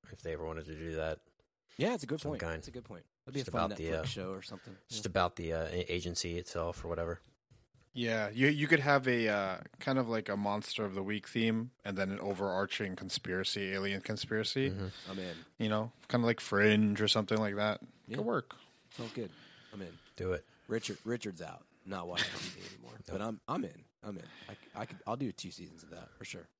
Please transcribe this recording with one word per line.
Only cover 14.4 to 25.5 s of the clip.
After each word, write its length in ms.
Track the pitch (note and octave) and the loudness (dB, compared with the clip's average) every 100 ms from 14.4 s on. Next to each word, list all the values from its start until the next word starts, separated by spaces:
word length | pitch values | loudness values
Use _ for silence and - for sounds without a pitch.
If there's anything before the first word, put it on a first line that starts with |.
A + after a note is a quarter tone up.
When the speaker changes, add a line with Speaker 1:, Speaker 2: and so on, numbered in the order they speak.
| G#2+ C3+ C3+ | 0 2 0
Speaker 1:
Mm-hmm. 160 | F#2+ F#2+ - - | 0 -4 -6 -8
Speaker 2:
I'm 80 | F#2+ | -6
in. 160 | F2+ E2 E2 _ | -6 -8 -14 _
Speaker 3:
You 100 | A2 | 2
know, 240 | G#2+ A2 - - | 2 0 -8 0
kinda 180 | B2 A#2 | 4 4
like 140 | A2+ | 2
Fringe 600 | - G2+ G#2 G#2+ G#2+ G#2 | 2 8 8 10 8 6
or 80 | G#2+ | 4
something 300 | A2+ G2+ A2 | 4 4 2
like 180 | G#2+ G2+ | 2 2
that. 240 | G#2+ G#2 - - - | 2 2 -6 -20 -8
Speaker 2:
Yeah. 80 | - | -2
Speaker 3:
Could 80 | G#3+ | 0
work. 280 | G3 - - - - _ - | 0 -2 -14 -20 -20 _ -8
Speaker 2:
Sounds 160 | A#2 | -8
good. 180 | B2 G2+ D2+ - - - | -6 -8 -10 -20 -20 -16
I'm 100 | G#2 | -10
in. 100 | F2+ E2+ - - | -10 -12 -20 -4
Speaker 1:
Do 160 | F#2 | 0
it. 120 | F2+ - - - | 0 -4 -20 -4
Speaker 2:
Richard, 300 | A2+ - G2+ | -4 -2 -6
Richard's 380 | A2 A#2+ G#2+ E2+ | -4 -2 -4 -6
out. 220 | E2+ E2+ - _ | -10 -10 -18 _
Not 220 | - F#2+ F2 | -8 -6 -4
watching 180 | F2 - - | -2 -2 -2
T 100 | - - | -8 -10
V 60 | - | -14
anymore. 180 | - - - | -16 -16 -16
Speaker 1:
<laughs> 100 | - | -8
Nope. 100 | F#2+ | -4
Speaker 2:
But 40 | |
I'm, 180 | G#2+ A2 - | -4 -6 -4
I'm 160 | C3 | -4
in. 200 | G2 - - _ | -4 -8 -20 _
I'm 140 | G#2 F#2+ | -12 -10
in. 80 | - - - | -12 -18 -16
I, 320 | G#2 - - | -16 -14 -10
I 20 | A2 | -10
could, 120 | - - | -8 -4
I'll 100 | A#2 | -2
do 140 | C3 | -2
two 180 | - F#2 | -4 -10